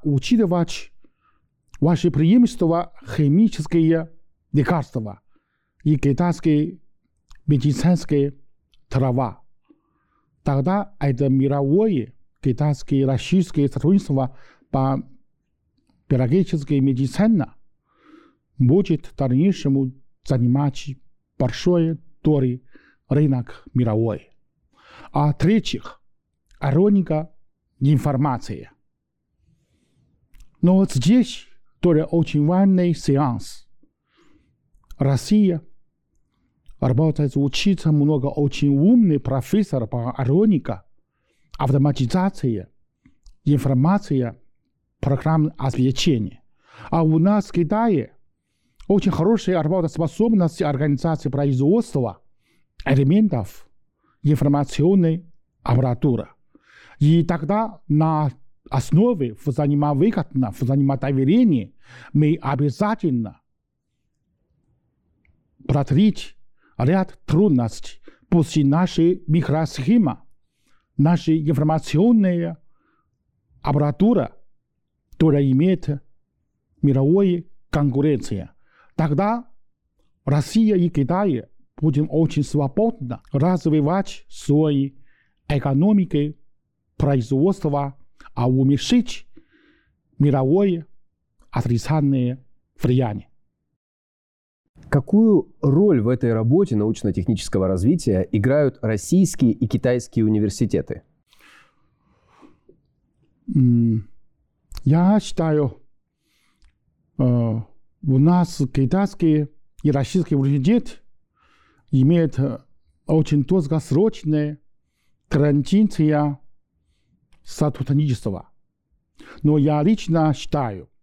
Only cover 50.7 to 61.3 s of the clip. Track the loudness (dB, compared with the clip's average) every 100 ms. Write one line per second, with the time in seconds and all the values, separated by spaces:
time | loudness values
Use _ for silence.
50.7 | -2 -2 -2 -2 -4 -4 -2 0 0 2
51.7 | 2 0 -4 -4 -6 _ _ _ _ _
52.7 | -10 -2 2 2 2 2 0 -6 -12 -20
53.7 | _ _ _ _ _ 0 2 2 0 -2
54.7 | 0 2 4 2 -2 -6 -20 _ _ -2
55.7 | 0 0 0 0 0 -4 _ _ _ _
56.7 | _ -20 0 2 4 2 -2 -2 -2 -4
57.7 | -8 -2 0 2 0 -2 -4 -14 _ -6
58.7 | -4 2 2 2 0 -4 -6 -6 -2 0
59.7 | 0 0 0 0 0 -4 -2 -4 -2 -2
60.7 | 0 0 -2 -2 -2 2